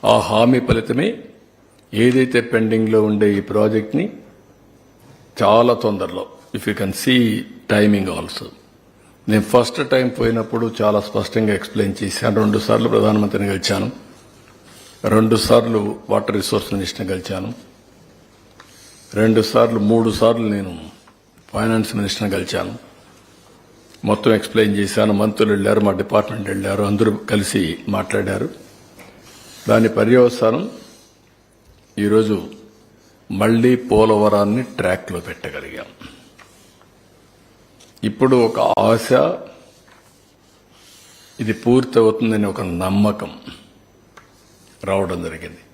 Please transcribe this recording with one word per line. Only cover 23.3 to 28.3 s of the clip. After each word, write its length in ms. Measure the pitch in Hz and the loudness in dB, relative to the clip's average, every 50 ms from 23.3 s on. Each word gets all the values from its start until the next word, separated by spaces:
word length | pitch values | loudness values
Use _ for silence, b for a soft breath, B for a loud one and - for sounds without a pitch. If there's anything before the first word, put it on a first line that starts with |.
| _ _ _ _ - _ _ _ _ _ _ _ - - - | _ _ _ _ -20 _ _ _ _ _ _ _ -20 -10 -2
మొత్తం 260 | 104 104 104 - 120 | -2 -2 0 2 2
ఎక్స్‌ప్లెయిన్ 420 | 110 104 - - - 113 110 104 101 | 2 2 0 -2 0 0 2 2 2
చేశాను. 360 | 101 101 98 - 110 104 107 | 0 -2 -2 0 0 2 2
మంత్రులు 400 | 104 101 107 107 101 - 110 107 104 | 2 0 0 -2 0 0 0 0 0
వెళ్ళారు, 260 | 98 98 104 104 104 | 0 2 2 2 2
మా 140 | 104 101 95 95 | 2 0 0 -2
డిపార్ట్‌మెంట్ 460 | 98 - - 104 104 - 110 107 101 95 | -4 0 0 0 0 0 -6 -8 -8 -6
వెళ్ళారు, 340 | 98 98 98 98 98 101 | -6 -6 -4 -4 -2 -2
అందరూ 300 | 104 104 104 101 113 110 101 - - - | -2 -2 0 2 2 0 0 -2 -4 -2
కలిసి 300 | - 104 98 - - 117 90 80 82 - - - | -2 -2 -2 0 -2 -2 -2 -2 -4 -8 -6 -6
మాట్లాడారు. 600 | 98 92 92 - - 101 98 98 | -6 -6 -4 -4 -4 -4 -4 -4